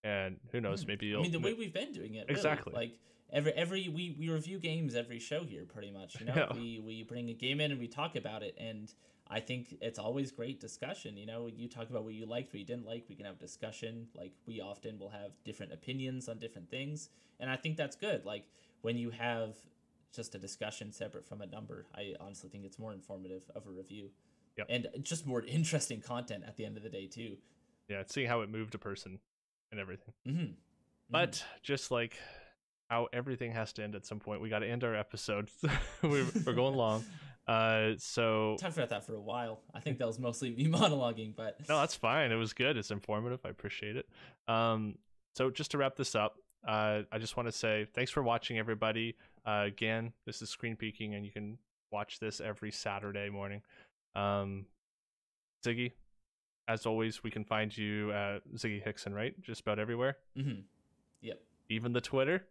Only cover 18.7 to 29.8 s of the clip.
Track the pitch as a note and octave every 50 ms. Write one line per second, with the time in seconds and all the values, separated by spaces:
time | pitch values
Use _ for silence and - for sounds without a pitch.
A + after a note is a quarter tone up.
18.7 | _ _ - A2+ A#2+ A#2+ A#2+ A#2 A2+ A2+ A#2 A#2+ A#2 A2+ A2+ A2 A2 - - -
19.7 | _ _ _ _ _ _ _ _ - - A2+ - - G2 F#2 G2+ - - G#2+ G#2+
20.7 | A2 - A2 G#2+ G#2+ - F#2+ F2+ F2+ - - - - G#2 G#2 F#2 - G#2+ G#2+ -
21.7 | - G2+ F#2+ - - - G#2 G2+ F#2 - F2+ G2 G2+ - - F#2 - G2+ G2 G2
22.7 | - - A2 A2 G#2 F#2+ F#2 - G2 F#2+ F#2 F#2 F#2 F#2 - - - - A2 G#2+
23.7 | F#2 F2+ F#2+ - G2 G#2+ G2+ G2 - _ _ _ _ _ _ _ _ - G#2 -
24.7 | A2+ B2 A2+ - - - C#3 - E3+ D#3+ D#3+ C#3+ B2+ A#2+ A2+ - B2 D#3+ E3 D#3+
25.7 | E3 D3 - - B2 A2 - - B2 A#2+ B2 - A2 G2 F2 G#2+ G#2 - G#2+ G#2
26.7 | G#2+ A2 G#2 A2 D#3 G2 - F#2+ - A#2 A2+ A2+ G2 G2 - _ _ _ _ _
27.7 | _ _ _ _ G2+ G2 F#2+ - - C#3+ C3 A#2 A#2+ A#2+ G#2+ G2+ A2 A2 A2 G#2+
28.7 | - G#2 - G#2 G2+ - - F#2+ F#2 G2+ _ _ _ _ _ _ _ _ _ _
29.7 | - G#2